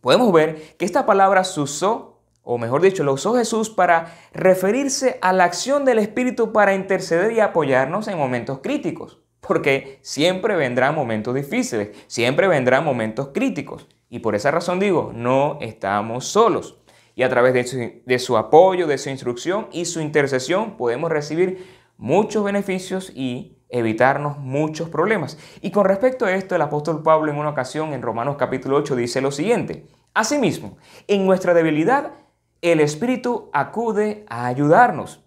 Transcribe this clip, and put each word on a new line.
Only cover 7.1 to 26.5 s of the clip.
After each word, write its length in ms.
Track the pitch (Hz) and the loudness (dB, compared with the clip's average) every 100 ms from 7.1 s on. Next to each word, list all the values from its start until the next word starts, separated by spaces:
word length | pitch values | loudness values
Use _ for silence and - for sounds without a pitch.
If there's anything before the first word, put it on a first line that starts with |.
| 165 208 | 0 2
y 80 | 226 | 2
apoyarnos 680 | 208 170 139 131 135 180 220 | 0 0 2 0 0 -4 -6
en 100 | 180 | -4
momentos 420 | 135 123 107 135 | -2 -2 -6 -8
críticos, 560 | - 285 170 - - _ _ _ | -6 -4 -6 -8 -14 _ _ _
porque 600 | - 165 156 135 - - | -4 0 2 0 -2 -20
siempre 540 | - - 170 185 214 190 | -12 0 0 0 -2 0
vendrán 400 | 131 123 131 156 | 0 2 0 0
momentos 400 | 120 110 113 127 | -2 -4 -2 -6
difíciles, 540 | 143 233 240 117 101 - - | -4 -4 -2 -4 -6 -10 -12
siempre 400 | - 120 147 190 | -2 0 2 2
vendrán 380 | 156 123 131 156 | 2 4 2 2
momentos 440 | 123 110 113 139 | -2 -4 -6 -6
críticos, 540 | - 262 147 - - - _ _ | -4 -2 -4 -10 -14 -18 _ _
y 100 | 120 | -6
por 160 | 117 127 | -2 0
esa 160 | 143 | 0
razón 280 | 160 175 180 | 0 -2 -2
digo, 320 | 202 160 113 | 0 0 -2
no 440 | 113 120 131 143 147 | -6 0 2 0 -2
estamos 640 | 113 - 98 101 110 117 - | -12 -8 -2 -2 -2 -8 -2
solos. 520 | 202 226 127 - _ _ _ _ - | 2 2 2 -6 _ _ _ _ -2
Y 80 | |
a 60 | 127 | 2
través 240 | 120 127 | 4 4
de 100 | 127 123 | 2 -2
su, 360 | 131 113 - - | -6 -8 -12 -2
de 140 | 123 | -2
su 180 | - 113 | 2 0
apoyo, 500 | 110 151 185 180 165 | 6 6 8 4 -2
de 100 | 135 | -2
su 120 | 143 | -4
instrucción 580 | 131 123 120 151 202 220 | -8 -6 -6 -4 -4 -4
y 140 | 165 170 | -8 -6
su 140 | 165 | -6
intercesión 760 | 151 147 139 127 123 180 220 - | 0 0 2 0 0 -2 -2 -4
podemos 340 | 120 123 165 | -2 -2 -2
recibir 680 | 156 147 156 185 185 - - _ _ | -4 -2 -2 -2 -2 -14 -20 _ _
muchos 480 | 110 170 214 214 202 | 0 0 2 -2 -2
beneficios 640 | 202 196 185 185 185 185 | -2 -4 -6 -6 -8 -8
y 460 | - 131 123 - _ _ | -8 -6 -6 -12 _ _
evitarnos 680 | 123 113 113 123 143 147 143 | -2 -2 4 2 2 -4 -6
muchos 500 | 131 139 156 156 165 | -4 -2 -2 -4 -6
problemas. 480 | 151 185 214 139 - - - | -2 0 -2 -4 -10 -20 -12
Y 100 | 196 | -4
con 140 | 202 190 | 0 2
respecto 400 | 196 254 254 208 | 2 0 0 -2
a 80 | |
esto, 220 | 190 190 | -2 -2